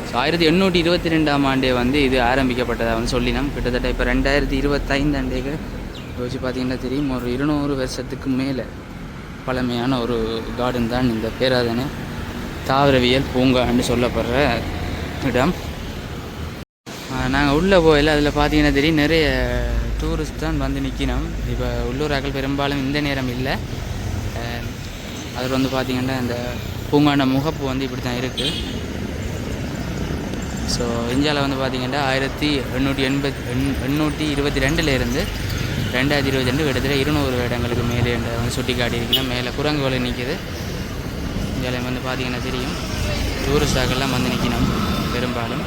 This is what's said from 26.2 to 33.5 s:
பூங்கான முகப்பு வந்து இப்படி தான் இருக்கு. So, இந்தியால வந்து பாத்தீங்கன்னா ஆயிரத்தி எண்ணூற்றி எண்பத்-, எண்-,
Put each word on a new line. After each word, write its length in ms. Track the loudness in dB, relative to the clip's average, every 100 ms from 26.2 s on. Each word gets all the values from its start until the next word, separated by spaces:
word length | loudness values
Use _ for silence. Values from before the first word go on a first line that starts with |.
| -2 -2 -4 -6 -6 -8 2
பூங்கான 380 | 4 6 6 4
முகப்பு 380 | 2 0 -2 -2
வந்து 220 | -2 -4
இப்படி 160 | -4
தான் 180 | -4 -4
இருக்கு. 260 | -4 -4 -4 -4 -4 -6 -6 -6 -6 -6 -6 -6 -6 -6 -6 -6 -6 -4 -4 -4 -4 -4 -4 -4 -2
So, 160 | 0 0 0 0
இந்தியால 320 | 2 2 2
வந்து 160 | 0 0
பாத்தீங்கன்னா 440 | -2 0 -2 0
ஆயிரத்தி 460 | 2 2 0 -2 0 0 -2
எண்ணூற்றி 300 | 0 0 0
எண்பத்-, 380 | 0 0 -2 -4
எண்-, 280 | -4